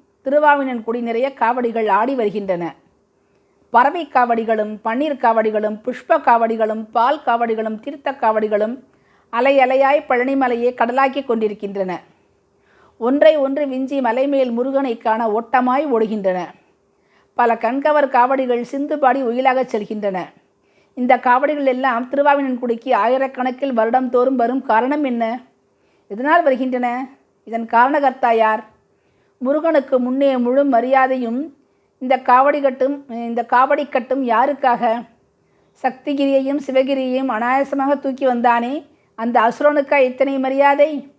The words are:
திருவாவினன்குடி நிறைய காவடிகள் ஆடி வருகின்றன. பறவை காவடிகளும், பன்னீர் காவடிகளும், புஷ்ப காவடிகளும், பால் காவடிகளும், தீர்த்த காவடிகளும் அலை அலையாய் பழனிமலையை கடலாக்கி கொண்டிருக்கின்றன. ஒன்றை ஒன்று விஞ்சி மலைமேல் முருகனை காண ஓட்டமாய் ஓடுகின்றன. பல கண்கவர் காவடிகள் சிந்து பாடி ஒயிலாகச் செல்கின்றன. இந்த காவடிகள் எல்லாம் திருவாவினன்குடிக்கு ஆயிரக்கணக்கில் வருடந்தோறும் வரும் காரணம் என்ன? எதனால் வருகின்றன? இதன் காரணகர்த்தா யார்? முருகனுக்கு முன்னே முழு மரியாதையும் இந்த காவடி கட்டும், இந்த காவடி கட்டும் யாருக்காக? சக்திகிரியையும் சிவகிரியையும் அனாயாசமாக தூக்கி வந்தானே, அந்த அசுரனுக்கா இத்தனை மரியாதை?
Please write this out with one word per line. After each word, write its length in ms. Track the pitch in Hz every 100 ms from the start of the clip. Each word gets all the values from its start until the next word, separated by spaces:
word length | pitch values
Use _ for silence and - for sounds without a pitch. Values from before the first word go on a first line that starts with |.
| _ _
திருவாவினன்குடி 760 | 269 294 302 285 262 240 220 240
நிறைய 320 | 233 226 269
காவடிகள் 560 | 269 226 247 240 226 214
ஆடி 260 | 196 240
வருகின்றன. 600 | 262 208 208 196 175 165 - _ _ _ _ _ _ _ _ _
பறவை 380 | 233 269 349 302
காவடிகளும், 680 | 262 240 233 226 220 214 214
பன்னீர் 340 | - 247 302 262
காவடிகளும், 640 | 233 226 220 214 214 214
புஷ்ப 380 | - 240 - 320
காவடிகளும், 720 | 269 233 226 226 214 220 220
பால் 320 | - 262 302 -
காவடிகளும், 540 | 233 233 220 220 220
தீர்த்த 320 | 285 277 277
காவடிகளும் 680 | 262 220 220 214 208 214 262 _ _ _ _ _
அலை 260 | 233 269 277
அலையாய் 480 | 254 262 269 294 294
பழனிமலையை 680 | 247 254 277 254 233 240
கடலாக்கி 500 | 247 233 254 269 277
கொண்டிருக்கின்றன. 760 | 269 226 214 202 202 196 185 175 - _ _ _ _ _ _ _ _ _
ஒன்றை 380 | 240 285 311 302
ஒன்று 320 | 269 277 277
விஞ்சி 320 | 262 262 277
மலைமேல் 500 | 240 240 277 277 254
முருகனை 460 | 233 269 269 269 226
காண 320 | 233 220 226
ஓட்டமாய் 580 | 214 226 254 247 262 302
ஓடுகின்றன. 520 | 233 220 214 196 180 160 - _ _ _ _ _ _ _
பல 200 | - 233
கண்கவர் 540 | 226 233 269 302 294 269
காவடிகள் 540 | 254 247 269 254 240
சிந்து 360 | 240 277 302 294
பாடி 240 | 262 269
ஒயிலாகச் 540 | 240 240 262 254 254 220
செல்கின்றன. 440 | 208 220 202 185 156 _ _ _ _ _ _
இந்த 220 | - 247 247
காவடிகள் 480 | 247 254 285 294
எல்லாம் 460 | 269 254 262 233 254
திருவாவினன்குடிக்கு 840 | 285 285 285 269 247 247 233 262
ஆயிரக்கணக்கில் 760 | 220 220 262 269 262 254 254 277
வருடந்தோறும் 640 | 233 220 254 254 247 254 262
வரும் 260 | 233 262
காரணம் 420 | - 220 247 294
என்ன? 380 | 277 233 226 247 - _ _ _ _ _ _
எதனால் 340 | 208 277 339
வருகின்றன? 680 | 311 247 262 247 247 247 262 - _ _
இதன் 220 | - 226 226
காரணகர்த்தா 680 | 233 254 294 269 254 240 226
யார்? 280 | 220 220 - _ _ _ _ _ _ _
முருகனுக்கு 600 | 254 302 330 302 277 254
முன்னே 380 | 247 269 277 262
முழு 280 | 240 262
மரியாதையும் 920 | 285 233 247 262 262 262 233 247 320 - _ _ _ _
இந்த 180 | 254 254
காவடி 440 | 254 247 277 294
கட்டும், 480 | 277 254 262 285 -
இந்த 360 | 233 233 233
காவடி 440 | 233 240 269 294 277
கட்டும் 400 | 254 226 262 254
யாருக்காக? 760 | 220 277 277 262 240 233 233 233 _ _ _ _ _ _ _
சக்திகிரியையும் 800 | 254 254 294 285 277 269 269 285 277
சிவகிரியையும் 600 | 262 269 269 262 254 262
அனாயாசமாக 720 | 220 240 269 277 277 269 277
தூக்கி 280 | 277 254 269
வந்தானே, 640 | 240 240 233 240 302 - _ _
அந்த 260 | - 233 240
அசுரனுக்கா 560 | 226 247 294 294 277 285
இத்தனை 420 | 254 254 269 269
மரியாதை? 760 | 262 269 277 277 302 285 -